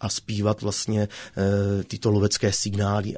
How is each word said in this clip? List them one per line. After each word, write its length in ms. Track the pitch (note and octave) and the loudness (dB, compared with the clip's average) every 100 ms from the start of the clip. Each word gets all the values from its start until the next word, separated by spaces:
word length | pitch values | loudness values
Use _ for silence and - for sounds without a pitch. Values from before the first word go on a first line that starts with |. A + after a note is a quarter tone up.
a 80 | G#2 | -6
zpívat 540 | - - G#2 G2+ G#2+ | -6 -4 -2 0 0
vlastně, 460 | G#2 - - G#2+ G#2 - - - G2 G2+ G2+ G2 | -2 -4 0 0 0 -4 -10 -2 2 2 2 0
eh, 40 | |
tyto 260 | - - A2+ | -4 -2 2
lovecké 420 | G#2 G#2 - G#2 | 4 4 2 0
signály 640 | - G#2 G2+ G2+ G#2 G#2 | 0 -2 0 0 0 -2